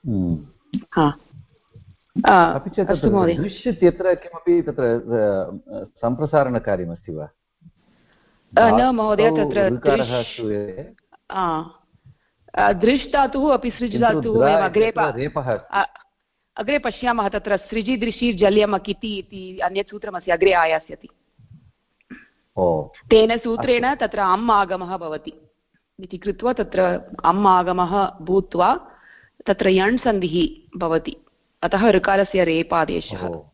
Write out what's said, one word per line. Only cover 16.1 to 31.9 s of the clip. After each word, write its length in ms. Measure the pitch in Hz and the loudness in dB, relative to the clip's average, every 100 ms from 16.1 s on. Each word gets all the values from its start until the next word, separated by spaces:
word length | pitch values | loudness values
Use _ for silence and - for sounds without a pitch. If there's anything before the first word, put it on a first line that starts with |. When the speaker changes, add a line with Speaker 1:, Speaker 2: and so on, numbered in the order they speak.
| _ _ _ _ - | _ _ _ _ -10
Speaker 2:
अग्रे 220 | 220 285 | -4 -2
पश्यामः, 500 | 254 - 247 233 196 | -4 -4 -2 -2 -4
तत्र 280 | 202 208 196 | -6 -2 -4
सृजिदृशीर्जल्यमकिति 1600 | - 220 208 254 226 - 240 185 202 208 208 196 196 196 220 202 | -2 -6 -4 -2 -4 -2 -2 2 2 4 2 -2 -4 -8 -8 -10
इति 420 | - 196 185 185 | -10 -16 -16 -6
अन्यत् 300 | 180 196 202 | -4 -4 -8
सूत्रमस्ति, 420 | 208 214 180 180 | -10 -12 -8 -4
अग्रे 220 | 170 190 | 2 4
आयास्यति। 560 | 180 160 160 - - - _ _ _ _ - _ _ _ _ _ - - _ _ - | 4 2 0 -4 -20 -20 _ _ _ _ -20 _ _ _ _ _ -20 -20 _ _ -2
Speaker 1:
ओ। 260 | 90 80 | 0 0
Speaker 2:
तेन 540 | 73 - - 220 220 233 | -6 -18 2 4 4 0
सूत्रेण 460 | 233 233 - 240 | -4 -4 0 0
Speaker 1:
अस्तु। 240 | 247 285 214 | 0 -2 -4
Speaker 2:
तत्र 120 | 208 | -2
अम् 320 | 190 190 233 | 0 0 2
आगमः 460 | 208 190 190 180 185 | 2 2 -4 -6 -8
भवति 360 | 165 156 - - _ _ _ _ _ - | -8 -10 -12 -20 _ _ _ _ _ -20
इति 180 | 190 185 | -16 -8
कृत्वा 360 | 208 196 240 | -8 -4 -2
तत्र 260 | 240 214 190 185 180 - - 165 | -2 -2 0 0 0 -8 -2 0
अम् 220 | 185 202 | 4 4
आगमः 640 | 180 180 180 175 202 190 - | 4 2 -2 0 0 -2 -4
भूत्वा 680 | 160 190 190 170 180 320 - - _ - _ _ - | 0 0 0 0 2 0 -6 -20 _ -20 _ _ -4
तत्र 240 | 196 196 | 0 2
यण् 280 | 185 196 247 | 4 2 2
सन्धिः 720 | 254 202 180 170 160 - _ 175 | 0 0 0 0 -2 -4 _ -8
भवति, 380 | 170 160 - - _ _ _ _ | -2 -2 -4 -14 _ _ _ _
अतः 260 | 170 196 | -2 2
ऋकारस्य 540 | 226 | 4